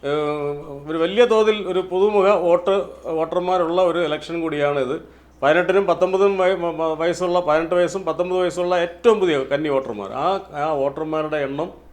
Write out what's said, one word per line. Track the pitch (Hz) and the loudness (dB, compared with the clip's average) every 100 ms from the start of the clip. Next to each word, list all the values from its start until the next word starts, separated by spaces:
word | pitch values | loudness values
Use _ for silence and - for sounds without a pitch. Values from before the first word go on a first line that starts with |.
| 139 | -2
ഏഹ്, | 147 147 151 147 147 147 143 143 | -2 -2 -4 -4 -6 -10 -14 -8
ഒരു | 160 | -2
വലിയ | 165 202 240 | 0 2 4
തോതിൽ | 220 214 214 185 | 4 2 0 -2
ഒരു | 185 185 | -4 -2
പുതുമുഖ | 180 202 208 190 202 175 | 0 2 4 4 4 4
വോട്ട്, | 175 185 196 - - - 160 | 2 4 0 -2 -10 -6 -4
വോട്ടർമാരുള്ള | 160 180 180 185 165 175 185 | -2 -2 0 0 2 2 2
ഒരു | 165 165 | 2 -2
ഇലക്ഷൻ | 151 151 170 | -4 -6 -4
കൂടിയാണിത്. | 160 151 143 143 127 160 - - - - | -4 0 0 0 -2 -4 -8 -20 -20 -2
പതിനെട്ടിനും | 135 160 180 190 196 | 2 2 4 2 2
പത്തൊമ്പതും | 165 180 185 202 196 | 2 2 2 2 4
വയ-, | 185 190 | 2 0
മ-, | 170 160 | -2 -2
മ-, | 160 156 | -4 0
വയസ്സുള്ള, | 165 165 180 180 151 | -2 -2 0 0 2
പതിനെട്ട് | 156 165 175 | 0 2 2
വയസ്സും | 175 190 180 | 2 0 -4
പത്തൊമ്പത് | 156 180 185 | -2 -2 0
വയസ്സുള്ള | 180 165 175 180 | 0 0 0 0
ഏറ്റവും | 170 - 240 214 | -2 2 2 4
പുതിയ | 185 147 135 | 2 0 0
കന്നി | 143 151 | -2 0
വോട്ടർമാർ, | 135 131 107 98 123 | -2 -2 -8 -8 -4
ആ, | 156 196 190 147 | -2 -2 -6 -6
ആ | 151 151 | -2 0
വോട്ടർമാരുടെ | 139 139 156 156 151 151 139 | -2 -4 -4 -4 -2 -4 -4
എണ്ണം | 139 170 - - | -4 -6 -8 -20